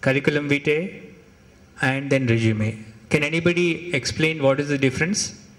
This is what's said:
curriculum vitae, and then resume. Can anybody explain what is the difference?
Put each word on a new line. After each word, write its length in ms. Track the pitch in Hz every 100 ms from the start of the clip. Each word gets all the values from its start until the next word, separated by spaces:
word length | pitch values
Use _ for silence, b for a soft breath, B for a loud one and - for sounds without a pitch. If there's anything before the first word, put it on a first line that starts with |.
curriculum 480 | - 135 139 147 147
vitae, 540 | 143 151 151 185 - - - - - - - - -
and 280 | 139 135 139
then 160 | 135 127
resume. 580 | 117 113 110 107 107 - - -
Can 140 | 156
anybody 680 | 147 165 170 175 175 160 -
explain 480 | 147 - - 156 160
what 180 | 135 135
is 100 | 143
the 80 | 143
difference? 580 | 135 120 160 208 - - -